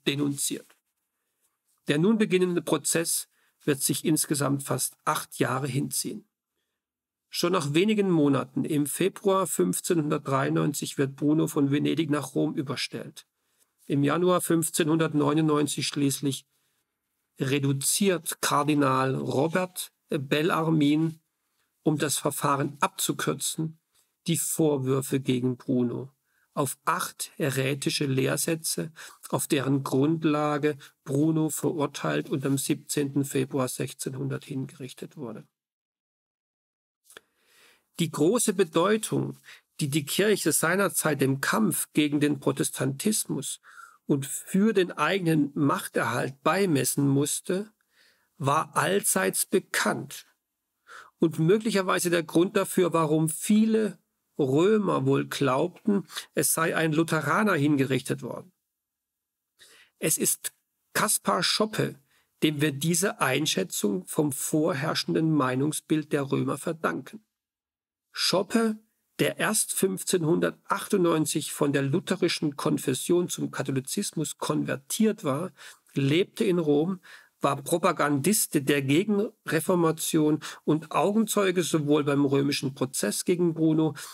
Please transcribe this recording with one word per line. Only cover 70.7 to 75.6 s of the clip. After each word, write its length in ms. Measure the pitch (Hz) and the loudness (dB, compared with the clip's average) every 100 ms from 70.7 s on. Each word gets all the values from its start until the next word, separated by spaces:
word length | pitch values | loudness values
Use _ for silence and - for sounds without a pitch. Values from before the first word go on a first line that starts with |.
| 190 - 202 170 165 156 160 143 | -6 0 2 4 2 0 -2 -4
von 180 | - 143 | -2 0
der 120 | 143 | 0
lutherischen 760 | 139 165 - 185 175 - 156 139 | 0 0 -2 0 0 0 -4 -2
Konfession 720 | 156 147 - 127 - 175 175 | -2 -2 -2 -2 0 0 0
zum 220 | - 143 | -4 -6
Katholizismus 880 | - 135 135 131 - 202 - 151 - | -6 -4 -4 -4 -4 -4 -4 -6 -6
konvertiert 840 | - 151 143 131 - - 220 202 | -4 -2 -2 -6 -6 0 2 0
war, 300 | 151 135 180 - | -2 -4 -4 -12